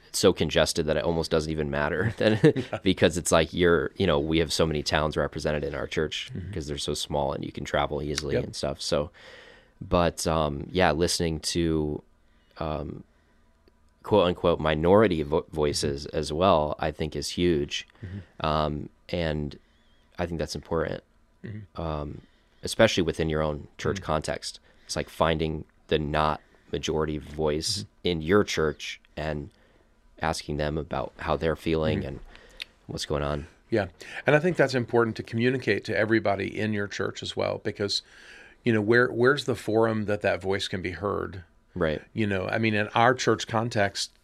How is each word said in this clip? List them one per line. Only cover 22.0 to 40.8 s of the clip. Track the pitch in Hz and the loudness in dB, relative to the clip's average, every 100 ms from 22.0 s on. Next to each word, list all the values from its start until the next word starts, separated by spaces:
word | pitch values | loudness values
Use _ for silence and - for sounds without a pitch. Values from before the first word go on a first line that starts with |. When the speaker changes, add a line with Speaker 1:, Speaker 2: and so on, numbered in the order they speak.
| 73 - - _ _ _ | -8 -12 -18 _ _ _
Speaker 1:
especially | - - 113 - | -10 4 4 4
within | 82 80 80 | 0 0 0
your | 78 | 0
own | 78 76 - - | 0 -2 -10 -6
church | 78 73 | -4 -4
Speaker 2:
Mm-hmm. | |
Speaker 1:
context. | - 78 73 69 - - _ _ | -2 -2 -2 -6 -8 -14 _ _
It's | - - | -8 -6
like | - | -6
finding | - 80 80 78 78 - _ - | 0 2 2 -2 -4 -10 _ -2
the | 80 | 0
not | 73 76 76 76 _ _ _ | 2 2 0 -2 _ _ _
majority | 82 76 78 78 76 | -6 -2 -2 -2 -4
voice | 73 73 78 76 - 101 | -8 -2 0 0 -4 -6
Speaker 2:
Mm-hmm. | 107 _ 87 | -8 _ -2
Speaker 1:
in | 82 | -2
your | 78 101 | 4 4
church | 98 - 78 71 - - _ - | 4 0 0 -2 -12 -14 _ -8
and | 78 76 - _ _ _ _ _ _ - | -6 -6 -10 _ _ _ _ _ _ -6
asking | 156 160 - 73 | -4 -4 -4 -4
them | 76 78 | -2 -4
about | 71 69 - - | -4 -6 -6 -8
how | 85 76 | -4 0
they're | 80 78 | 0 -2
feeling | 85 80 78 76 | 0 0 0 -2
Speaker 2:
Mm-hmm. | 71 | -4
Speaker 1:
and | 67 - - - - - _ - | -10 -14 -20 -20 -18 -18 _ -12
what's | - | -10
going | - 73 | -4 -2
on. | 71 73 76 _ _ | -2 -4 -8 _ _
Speaker 2:
Yeah. | 110 95 - - - - | -2 -2 -10 -16 -4 2
And | 147 | 4
I | |
think | 180 165 | 2 2
that's | 135 | 2
important | 127 117 120 117 107 | 2 2 2 2 -2
to | |
communicate | - 113 123 131 117 101 | -6 0 0 0 0 -2
to | - 101 | 0 0
everybody | 107 113 101 98 98 92 | 2 2 2 0 -2 -4
in | 107 | -2
your | 104 101 | -2 -4
church | - 101 - | -4 -6 -6
as | - - | -8 -2
well, | 98 98 | -2 -2
because, | - - 101 - - - - - - _ | -6 -4 -2 -2 -6 -20 -20 -20 -20 _
you | 123 | 0
know, | 110 | 2
where, | 104 120 127 | 6 4 4
where's | 113 123 143 | 4 4 4
the | - 113 | 0 -4
forum | - 107 113 110 101 | 0 2 4 2 -2
that | 104 | 0
that | 98 92 | 0 0
voice | 95 98 - | 0 -2 -2
can | 95 | -4